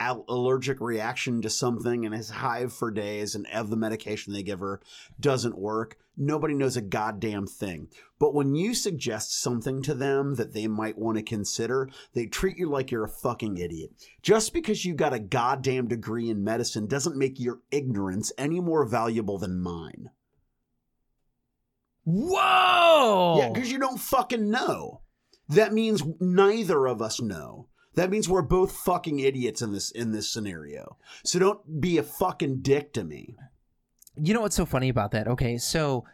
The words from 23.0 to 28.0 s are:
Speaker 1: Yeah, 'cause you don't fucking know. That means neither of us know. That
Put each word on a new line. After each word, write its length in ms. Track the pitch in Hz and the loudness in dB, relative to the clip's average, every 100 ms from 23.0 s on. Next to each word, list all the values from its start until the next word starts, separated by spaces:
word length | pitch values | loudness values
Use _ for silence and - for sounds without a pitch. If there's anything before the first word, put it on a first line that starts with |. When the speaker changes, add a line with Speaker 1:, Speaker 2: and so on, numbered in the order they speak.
| 240 196 175 160 | 8 6 6 6
Speaker 1:
Yeah, 120 | 120 | 4
'cause 180 | 226 247 | 0 -2
you 80 | 269 | 0
don't 200 | 269 254 | -2 -2
fucking 500 | - 269 - 240 208 | 0 0 2 0 0
know. 500 | 240 - - - - - _ _ _ - | 0 0 -2 -6 -14 -20 _ _ _ 4
That 240 | 160 214 | 6 6
means 300 | 220 226 202 151 165 | 4 2 2 0 0
neither 640 | 185 180 196 226 185 156 131 | 4 8 8 6 2 4 2
of 160 | 110 | 0
us 180 | 110 - | -4 -4
know. 480 | 113 85 62 - - _ _ | -4 -6 -10 -16 -20 _ _
That 160 | - | 0